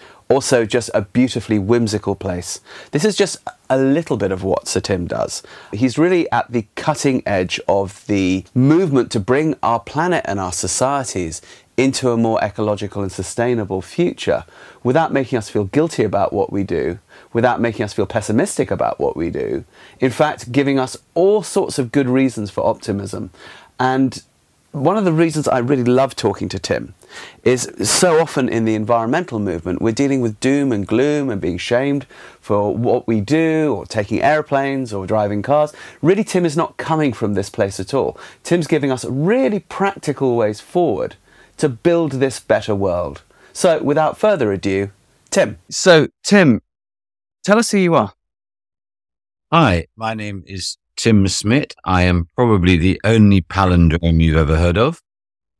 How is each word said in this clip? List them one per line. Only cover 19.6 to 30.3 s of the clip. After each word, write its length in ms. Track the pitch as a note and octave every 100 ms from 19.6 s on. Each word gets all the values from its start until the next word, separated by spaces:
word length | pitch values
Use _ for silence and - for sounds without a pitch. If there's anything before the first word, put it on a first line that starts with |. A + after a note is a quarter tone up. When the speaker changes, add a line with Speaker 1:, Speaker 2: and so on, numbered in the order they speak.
| - _ - -
Speaker 1:
in 120 | C3
fact, 420 | A#2 D3+ - B2
giving 260 | C#3 C#3 C3+
us 200 | C3 - _
all 280 | E3+ F#3+ G#3
sorts 360 | E3 G3+ - -
of 120 | A#2+
good 180 | C#3+ B2
reasons 420 | C3 C3 A2+ G#2
for 140 | -
optimism. 680 | - A2 - G2+ G2 G#2 G2 - - - - -
And 420 | B2+ C3 C3 - - _ _ _ _
one 260 | D3+ C#3+ G#3+
of 80 | F#3
the 80 |
reasons 340 | D#3+ E3 D3+ C#3
I 100 | C3
really 240 | A#2+ C#3
love 320 | A#2+ B2+ C3
talking 340 | - G#2+ - G2
to 80 | F#2+
Tim 360 | - A#1+ A#1+ - - - - -
is 280 | A#2 B2 - -
so 380 | F#3 - F3+ D#3+
often 300 | D#3+ C#3+ B2+
in 160 | A2+ A2
the 80 |
environmental 640 | A2 G#2+ A#2 A2+ D#3 E3+ A2+
movement, 420 | G2+ E2 F2 F2
we're 120 | A2+
dealing 280 | A2+ C#3 C3+
with 200 | A#2